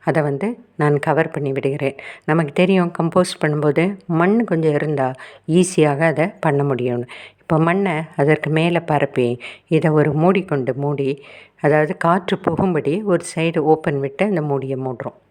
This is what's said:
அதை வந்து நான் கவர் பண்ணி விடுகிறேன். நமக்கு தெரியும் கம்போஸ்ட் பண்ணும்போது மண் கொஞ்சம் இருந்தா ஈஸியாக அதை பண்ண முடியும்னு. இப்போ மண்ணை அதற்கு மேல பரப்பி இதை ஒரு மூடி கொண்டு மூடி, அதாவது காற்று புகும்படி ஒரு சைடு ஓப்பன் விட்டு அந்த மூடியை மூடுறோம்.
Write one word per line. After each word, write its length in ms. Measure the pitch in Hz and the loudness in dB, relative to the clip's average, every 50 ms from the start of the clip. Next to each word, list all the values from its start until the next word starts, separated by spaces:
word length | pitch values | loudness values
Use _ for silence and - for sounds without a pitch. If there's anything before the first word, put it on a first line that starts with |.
| - | -2
அதை 200 | - 143 160 147 | 0 0 0 0
வந்து 360 | 147 143 135 135 214 240 - - _ _ | 0 -2 -4 -4 -6 -6 -8 -14 _ _
நான் 240 | - 151 147 147 143 | -2 0 2 2 2
கவர் 300 | - - 147 139 165 175 | 0 0 0 0 0 -2
பண்ணி 220 | - - 143 139 | -4 -6 -4 -4
விடுகிறேன். 440 | 135 135 135 135 135 147 139 135 139 - - - - - _ | -4 -2 -4 -4 -4 -2 -4 -6 -6 -6 -16 -18 -20 -14 _
நமக்கு 280 | - 156 165 165 143 143 | 0 0 0 0 0 2
தெரியும் 380 | - 180 185 196 185 175 175 175 - | 0 2 4 4 2 2 0 -2 -2
கம்போஸ்ட் 400 | 165 165 - 185 180 180 - - | -2 0 2 0 0 0 -2 -2
பண்ணும்போது 560 | - 156 147 151 147 151 139 160 170 190 202 190 - | -2 -2 0 0 0 0 2 2 0 0 -2 -8 -6
மண் 380 | - 170 160 170 185 208 233 233 | -4 0 2 2 2 2 2 0
கொஞ்சம் 300 | - 185 165 160 160 147 | 0 -2 0 0 0 0
இருந்தா 400 | 147 151 151 151 139 131 127 131 - - - - - _ | 0 -2 -2 -2 -2 -2 -2 -4 -6 -14 -20 -20 -18 _
ஈஸியாக 520 | - 156 175 185 180 - - 151 151 143 139 | 2 2 4 4 4 4 2 2 2 2 2
அதை 280 | 160 165 147 139 156 196 - - | 2 0 2 2 -2 -2 -2 -4
பண்ண 240 | - 160 143 143 143 | -2 0 0 2 0
முடியும்னு. 440 | 143 135 120 123 127 120 120 120 - - - - - _ _ | 0 0 -2 -2 -2 -2 -4 -6 -8 -12 -18 -20 -20 _ _
இப்போ 200 | _ _ 160 156 | _ _ 0 2
மண்ணை 340 | 160 170 175 196 202 190 160 151 160 160 - | 2 2 2 0 0 -2 -2 -4 -6 -8 -2
அதற்கு 340 | - 143 147 156 - - 147 | 0 2 4 2 2 2 -2
மேல 300 | 156 156 160 175 175 170 | 0 2 2 2 0 0
பரப்பி 600 | 165 - 156 143 - - - 127 123 120 120 123 - - - - _ | 0 0 0 0 0 0 0 0 0 0 -2 -4 -10 -18 -20 -20 _
இதை 240 | _ - 160 160 160 | _ 0 2 2 4
ஒரு 220 | 151 151 147 151 139 | 4 4 2 2 2
மூடி 300 | 151 160 180 190 190 185 | 2 2 4 2 2 0
கொண்டு 300 | - 151 139 127 120 123 | -2 -4 -4 -2 -4 -4
மூடி, 480 | 131 139 143 147 139 139 131 135 - - - - - - _ _ _ | -4 -4 -4 -2 -2 -2 -4 -4 -6 -10 -20 -20 -20 -20 _ _ _
அதாவது 360 | - 147 147 151 151 147 - | 0 2 4 4 2 0 -2
காற்று 400 | - - 170 170 196 185 - 196 | -2 0 2 2 2 0 -2 -4
புகும்படி 680 | 180 - - 165 - 185 190 175 151 - 139 151 208 220 | -2 -2 -2 -2 0 0 0 0 0 -2 -2 -4 -2 -2
ஒரு 200 | 202 175 165 170 - - | 0 -2 -2 -2 -4 -6
சைடு 220 | 165 160 170 165 | -2 -2 0 0
ஓப்பன் 420 | 165 143 151 156 156 - 175 143 139 | 0 4 4 2 2 2 -4 -4 -2
விட்டு 260 | 135 139 135 - 185 | -4 -6 -2 -2 -2
அந்த 160 | 214 202 180 | 0 0 -2
மூடியை 360 | 156 147 139 139 135 135 135 | -2 -2 -2 -2 -2 -4 -6
மூடுறோம். 440 | 131 131 131 127 113 - 120 - _ _ _ | -6 -6 -8 -8 -8 -10 -12 -12 _ _ _